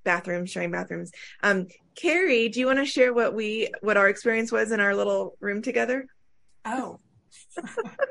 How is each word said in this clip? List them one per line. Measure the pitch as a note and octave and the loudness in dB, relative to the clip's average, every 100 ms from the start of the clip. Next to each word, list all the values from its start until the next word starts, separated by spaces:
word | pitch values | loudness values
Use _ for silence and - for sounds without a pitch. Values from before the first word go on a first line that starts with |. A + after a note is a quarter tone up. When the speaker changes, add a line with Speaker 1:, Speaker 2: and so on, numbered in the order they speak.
Speaker 1:
bathrooms, | - F3 F#3 F3 F3+ | 0 0 0 -4 -4
sharing | F3+ F3 | -6 -4
bathrooms. | F3+ F3+ F3 F3 - - - | -4 -6 -10 -10 -16 -20 -2
Um, | G3+ F#3+ F#3 - _ - | 0 0 -2 -12 _ -4
Carrie, | E4 E4+ F#4 A#3 A3+ | 0 2 4 2 2
do | A#3 | 0
you | C4 | 2
wanna | C4+ C#4 | 2 2
share | C#4 B3+ | 4 4
what | A#3+ A3 | 4 2
we, | G#3+ G#3+ A3 - - | 0 -4 -2 -4 -2
what | G3+ G3+ | 2 6
our | G3 | 4
experience | G3+ A#3 A3+ A#3 | 4 0 0 0
was | A3 A3 | 0 0
in | A3 | 2
our | G3+ | 2
little | G3+ G3+ G3 F#3+ - | 2 0 0 -2 -6
room | G3+ G#3 | -6 -4
together? | A#3+ A#3 A#3 C4 C4+ _ _ _ _ - | -2 -2 0 -4 -6 _ _ _ _ -14
Speaker 2:
Oh. | G#3+ B3+ G3+ - _ _ _ - - - | -8 -6 -6 -12 _ _ _ -20 -16 -14
<laughs> | C4 - - - C5+ | -10 -10 -10 -6 -6